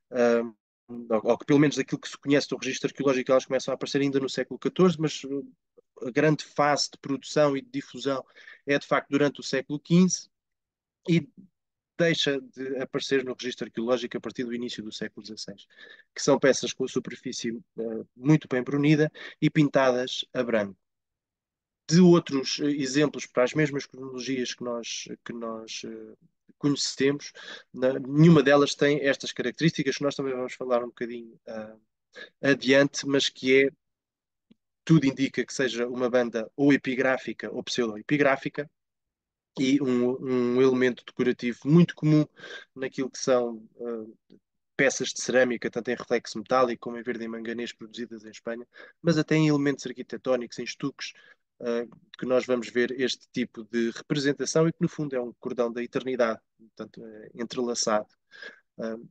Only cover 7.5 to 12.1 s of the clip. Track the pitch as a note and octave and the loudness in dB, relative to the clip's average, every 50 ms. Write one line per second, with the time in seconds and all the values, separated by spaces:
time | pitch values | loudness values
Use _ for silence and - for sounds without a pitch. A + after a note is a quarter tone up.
7.5 | C#3 C3+ B2+ A#2+ - C#3+ - - - B2 A#2 C#3 C3+ C3 - _ _ - - - | 2 -2 -6 -8 -10 -10 -10 -10 -12 -6 -4 -4 -4 -4 -6 _ _ -20 -20 -20
8.5 | - - _ C#3 C#3+ C#3+ - - C#3+ C#3 - - C#3 C#3+ D3 C#3+ - - - - | -20 -8 _ 0 0 0 0 0 0 0 0 0 0 2 2 0 0 -4 -6 -4
9.5 | F#3 - - - D3 D3 - - E3+ F3 F#3 F3+ - - - _ _ _ _ _ | -4 -4 -4 -6 -8 -8 0 4 6 6 6 4 2 -2 -8 _ _ _ _ _
10.5 | _ _ _ _ _ _ _ _ _ _ _ F#3 E3 E3+ - - _ - - _ | _ _ _ _ _ _ _ _ _ _ _ 0 0 0 0 -2 _ -20 -20 _
11.5 | _ _ _ _ _ _ _ _ _ - E3+ E3+ | _ _ _ _ _ _ _ _ _ 0 0 2